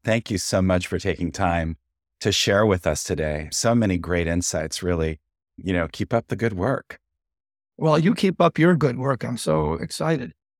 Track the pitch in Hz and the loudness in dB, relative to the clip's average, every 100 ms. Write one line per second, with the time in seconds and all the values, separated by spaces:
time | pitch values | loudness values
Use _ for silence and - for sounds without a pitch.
0 | - 113 - 98 - 101 92 90 - 87 | -2 -2 -2 -4 0 2 2 2 0 -4
1 | 98 80 85 78 92 85 80 80 _ _ | -2 -2 -4 -2 0 0 -2 -6 _ _
2 | _ _ 110 98 - 101 107 92 87 73 | _ _ -2 0 2 4 4 2 0 -2
3 | - 80 78 76 76 - 120 120 107 90 | -4 -4 -2 -4 -6 -2 2 2 2 0
4 | 85 87 82 85 90 85 80 - 90 85 | 0 -2 0 0 -2 -4 -4 -6 -2 0
5 | 80 78 _ _ _ - 92 90 80 - | -2 -4 _ _ _ -12 -4 -2 -2 -4
6 | 95 117 - 107 113 98 104 131 - - | -2 -2 -2 -4 -4 -2 -2 -4 -8 -20
7 | _ _ _ _ _ _ _ - 156 151 | _ _ _ _ _ _ _ -4 2 4
8 | 165 220 190 180 175 - 165 170 139 123 | 4 2 0 4 2 4 4 6 2 0
9 | 131 127 - 80 - 78 76 80 80 - | -2 -2 -4 -4 0 0 0 -2 -6 -4
10 | 160 165 80 - _ _ | -2 -2 -4 -14 _ _